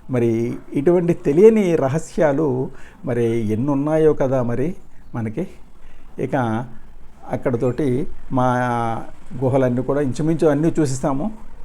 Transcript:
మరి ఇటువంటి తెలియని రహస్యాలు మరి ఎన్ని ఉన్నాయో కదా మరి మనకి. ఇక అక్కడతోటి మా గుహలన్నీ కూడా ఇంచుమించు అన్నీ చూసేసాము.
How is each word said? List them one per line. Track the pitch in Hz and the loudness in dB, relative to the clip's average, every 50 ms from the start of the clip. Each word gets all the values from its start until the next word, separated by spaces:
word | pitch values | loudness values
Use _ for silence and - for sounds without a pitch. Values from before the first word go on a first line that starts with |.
| - - | -8 -4
మరి | 127 123 117 117 113 113 117 120 127 - - - - | 0 0 2 2 2 0 0 -2 -4 -8 -8 -6 -4
ఇటువంటి | 143 139 180 175 185 170 170 170 | 0 2 4 4 4 4 2 0
తెలియని | - - 151 143 165 208 226 226 214 202 175 165 | 0 0 2 6 8 8 8 8 6 4 2 2
రహస్యాలు | - 135 127 135 160 - - - - 170 147 139 143 160 143 123 127 135 185 - - - - - - - | 2 2 0 0 -2 -4 -4 0 2 2 2 2 2 0 0 0 -2 -4 -6 -8 -10 -12 -14 -14 -10 -6
మరి | 127 120 120 117 113 117 117 110 104 | -4 0 0 2 2 2 0 0 0
ఎన్ని | 107 107 131 147 | 0 0 0 0
ఉన్నాయో | 143 139 143 151 160 156 156 151 | 0 0 0 2 2 4 4 4
కదా | 147 - 143 127 135 131 | 4 4 2 0 0 0
మరి | 120 117 107 107 131 170 196 - - - - - - - - | 0 0 0 0 -2 -2 -4 -6 -10 -12 -14 -14 -12 -10 -8
మనకి. | 117 110 110 107 156 - 170 - - - - - - - - - - - - - - | -6 -6 -4 -4 -6 -6 -6 -8 -14 -16 -16 -16 -14 -12 -12 -10 -10 -12 -10 -8 -6
ఇక | - 131 139 139 120 113 110 113 131 - - - - - - - - - - - - | -4 -2 0 0 0 0 -2 -2 -4 -6 -8 -10 -10 -12 -12 -12 -12 -14 -14 -14 -10
అక్కడతోటి | - 131 127 - 147 127 - 143 123 - - 156 131 123 131 170 - - - - - | -8 -6 -4 -2 -2 0 0 0 0 0 0 0 0 0 0 0 -2 -2 -4 -4 -2
మా | 135 131 127 127 123 123 123 123 120 117 117 113 113 117 - - - - - - - 123 131 | 0 2 2 2 2 2 0 0 0 0 -2 -2 -4 -4 -6 -10 -10 -10 -10 -8 -6 -2 0
గుహలన్నీ | 127 131 131 131 127 123 123 | 2 2 4 4 2 2 0
కూడా | 127 - 135 143 | 0 0 0 0
ఇంచుమించు | 147 127 123 - 151 160 165 143 165 156 | 0 0 0 0 0 0 2 4 4 4
అన్నీ | 139 143 156 165 160 170 | 4 4 2 2 2 2
చూసేసాము. | 151 135 - - - 151 135 113 147 214 214 - - - - - | 2 0 0 -2 -2 -2 -2 -2 -2 -4 -6 -8 -10 -10 -8 -6